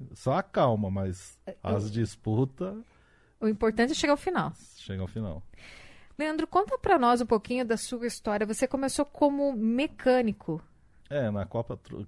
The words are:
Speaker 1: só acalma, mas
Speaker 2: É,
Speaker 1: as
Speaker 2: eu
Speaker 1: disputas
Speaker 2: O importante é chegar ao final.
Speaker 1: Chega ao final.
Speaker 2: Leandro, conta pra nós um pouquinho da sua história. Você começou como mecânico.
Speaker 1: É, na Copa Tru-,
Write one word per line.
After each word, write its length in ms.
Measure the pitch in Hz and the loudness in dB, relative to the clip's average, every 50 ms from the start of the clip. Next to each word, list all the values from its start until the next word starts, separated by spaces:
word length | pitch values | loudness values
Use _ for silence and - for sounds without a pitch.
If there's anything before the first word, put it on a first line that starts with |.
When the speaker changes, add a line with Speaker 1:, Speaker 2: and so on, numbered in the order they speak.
| 131 - | -14 -16
Speaker 1:
só 220 | - - - 131 139 | -12 -6 -2 0 0
acalma, 560 | 180 196 - - - 156 127 113 104 104 95 | 0 -2 -2 0 2 4 4 4 2 0 -2
mas 500 | 98 98 95 95 90 - - - - _ - | -2 -2 -2 -4 -4 -6 -10 -18 -20 _ -16
Speaker 2:
É, 100 | - - - - | -16 -14 -8 -4
Speaker 1:
as 200 | 95 98 101 101 | -2 -2 -2 -2
Speaker 2:
eu 40 | 107 | -2
Speaker 1:
disputas 840 | 104 117 113 104 - - - 110 110 117 135 135 - - 180 190 202 220 240 _ _ _ _ _ _ _ _ _ _ - | -2 -2 -2 -2 -4 -6 -4 -2 0 0 0 0 -2 -8 -8 -8 -10 -12 -16 _ _ _ _ _ _ _ _ _ _ -4
Speaker 2:
O 80 | 226 214 | -2 -2
importante 420 | 220 - - 220 220 220 233 262 | 0 2 0 2 4 4 2 2
é 40 | 311 | 2
chegar 180 | - - 294 | 2 2 2
ao 40 | 294 285 | 2 2
final. 340 | - 370 359 247 160 139 - - - - - | 2 -2 -2 -2 -2 -2 -4 -10 -18 -20 -20
Speaker 1:
Chega 240 | - - - 98 95 | -16 -10 -8 -6 -4
ao 60 | 92 90 | -4 -4
final. 340 | - 113 110 95 76 85 - - - - - - - - - - - - - - - | -4 -6 -6 -6 -8 -10 -12 -16 -20 -20 -20 -20 -20 -20 -20 -20 -20 -20 -20 -14 -8
Speaker 2:
Leandro, 300 | - 294 311 311 311 320 | -6 -4 -4 -2 -2 -2
conta 320 | - - 359 415 427 523 494 | 0 2 2 2 0 -2 0
pra 180 | - - 381 | 2 4 4
nós 240 | 311 247 240 247 240 | 6 6 6 4 4
um 60 | 247 | 2
pouquinho 380 | - 240 208 - - 247 254 254 | 2 0 0 0 -2 -4 -2 0
da 120 | 220 226 | -2 -2
sua 300 | 214 - - 247 233 240 | -2 -4 -6 -6 -4 -4
história. 400 | 233 - - - 226 208 208 220 | -6 -6 -4 -4 -2 -2 0 -2
Você 220 | 208 220 - 269 247 | -2 -2 0 0 0
começou 360 | - 269 269 262 - - 285 | 0 0 -2 0 0 0 -2
como 480 | - - - 302 285 285 277 285 285 | -2 0 2 2 4 4 2 0 0
mecânico. 1080 | 262 214 220 220 233 247 294 311 - - - 262 254 254 247 220 196 - - - 156 160 - - - _ _ _ _ - - - | 0 0 0 2 2 2 0 -2 -2 0 4 4 4 6 4 2 -2 -4 -4 -6 -6 -6 -8 -14 -20 _ _ _ _ -20 -10 -6
Speaker 1:
É, 200 | 143 147 127 107 | -2 -2 0 0
na 160 | 104 101 95 | 0 -2 -4
Copa 320 | 98 - 113 117 - - | -4 -4 -4 -4 -4 -8
Tru-, 300 | - - - - - 101 | -12 -12 -12 -12 -12 -12